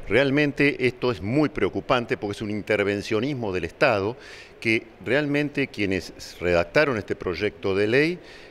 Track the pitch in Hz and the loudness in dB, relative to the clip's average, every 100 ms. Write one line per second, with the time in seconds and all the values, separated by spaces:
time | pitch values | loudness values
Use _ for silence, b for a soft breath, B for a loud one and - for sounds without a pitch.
0 | - 110 139 139 147 135 143 131 123 - | 0 2 4 4 2 2 2 2 0 0
1 | 123 101 98 135 147 - 95 101 - 127 | -2 -2 -2 0 0 0 -2 -2 0 0
2 | 120 - 104 101 107 104 90 104 101 104 | 0 -4 -4 -6 -6 -4 0 2 2 0
3 | 92 107 131 135 107 92 82 - 147 104 | 0 -2 -2 -4 -4 -4 -4 2 2 4
4 | 98 127 B B B - 113 113 - - | 0 -4 B B B -6 0 0 -2 -10
5 | - 131 147 143 147 143 135 - 98 92 | -2 0 0 0 -2 -2 -4 -2 -2 -2
6 | - - - - 87 87 87 151 151 113 | -4 -12 -18 -4 2 2 4 2 2 0
7 | - - 92 85 104 - 101 95 104 127 | -4 -6 -4 -2 -4 -4 -2 0 2 2
8 | 160 175 B B B | 2 -2 B B B